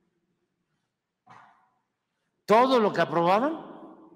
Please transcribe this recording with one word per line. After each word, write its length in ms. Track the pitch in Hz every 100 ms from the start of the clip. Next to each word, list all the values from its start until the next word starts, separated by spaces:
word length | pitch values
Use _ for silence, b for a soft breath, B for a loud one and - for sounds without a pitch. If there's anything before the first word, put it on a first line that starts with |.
| _ _ _ _ _ _ _ _ _ _ _ _ _ - _ _ _ _ _ _ _ _ _ _
todo 340 | - 220 262 254
lo 140 | 202
que 80 | -
aprobaban 640 | 170 160 170 202 285 330 - - - - -